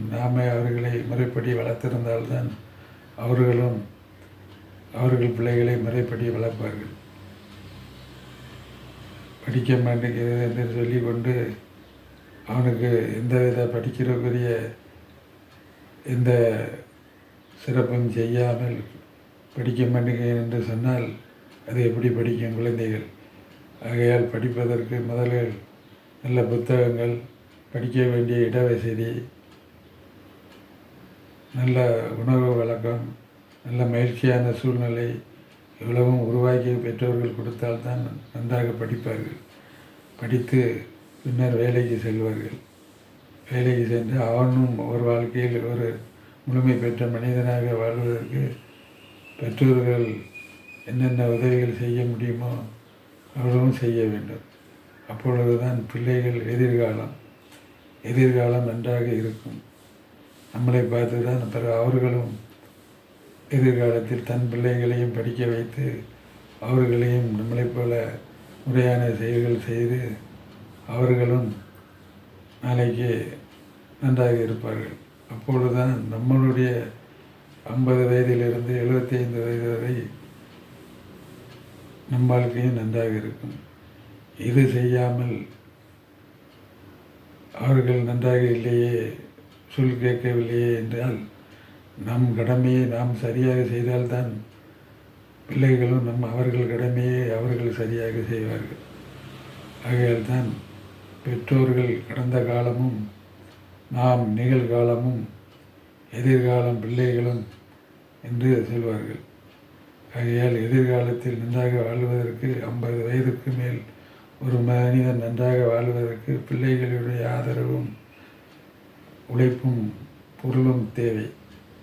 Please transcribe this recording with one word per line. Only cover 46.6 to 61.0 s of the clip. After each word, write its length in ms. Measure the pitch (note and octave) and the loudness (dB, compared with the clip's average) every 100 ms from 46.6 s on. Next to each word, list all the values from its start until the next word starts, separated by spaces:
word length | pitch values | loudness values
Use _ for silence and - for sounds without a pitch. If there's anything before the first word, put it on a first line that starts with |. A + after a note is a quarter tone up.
| B2+ | 4
பெற்ற 320 | A2+ A#2+ A2 A#2+ | 4 0 -2 -2
மனிதனாக 640 | A#2 B2 B2 B2 B2 A#2+ | -2 -2 0 0 0 0
வாழ்வதற்கு 680 | A2+ A2+ A#2+ A#2+ A#2 A2 C3+ C3 - - - - - - - - - | 0 -2 -2 -2 -2 -4 -4 -4 -6 -16 -20 -20 -20 -20 -20 -20 -10
பெற்றோர்கள் 720 | A#2+ - C3 B2+ B2 A#2+ A2+ G#2+ - - - - - - - | -6 2 4 6 4 2 0 -4 -12 -18 -20 -20 -20 -20 -6
என்னென்ன 360 | B2+ B2+ B2 A#2+ | 0 0 2 2
உதவிகள் 520 | A#2 B2+ B2 A#2+ - | 2 2 2 0 -2
செய்ய 200 | A#2+ A#2+ | -2 0
முடியுமோ 480 | A#2+ A2+ A#2+ A#2+ - - A2 - - - - - - C3+ | -2 -2 -4 -4 -4 -6 -10 -16 -20 -20 -20 -20 -14 -2
அவ்வளவும் 420 | B2 B2 C3 - | 2 4 4 2
செய்ய 180 | A#2+ A#2 | 0 2
வேண்டும். 420 | A2 G#2 G2 - - - - - - - - | 0 -2 -6 -12 -16 -20 -20 -20 -20 -20 -14
அப்பொழுதுதான் 720 | A2 C3 B2 A#2+ A#2+ B2 A#2+ G#2+ | -6 -2 2 2 2 0 -2 -4
பிள்ளைகள் 460 | A#2+ A#2+ B2 B2 A#2 A2+ | -4 0 0 0 -2 -2
எதிர்காலம், 580 | A#2+ B2 A#2+ A2+ A2 - - - - - - - - - - | 2 2 2 2 -2 -6 -12 -20 -20 -20 -20 -20 -20 -20 -12
எதிர்காலம் 640 | A2 B2+ B2+ B2 A#2+ B2 A#2 | -2 4 4 4 2 2 0
நன்றாக 360 | A#2 A#2+ A#2+ A#2+ | -2 -2 -2 0
இருக்கும். 460 | A2 A2 G#2+ A#2 A2 - - - - - - - - - | -2 -4 -6 -12 -16 -18 -20 -20 -20 -20 -20 -20 -20 -12
நம்மளை 300 | A2+ B2 B2 | -2 2 2
பார்த்து 360 | A#2+ A#2+ | 2 0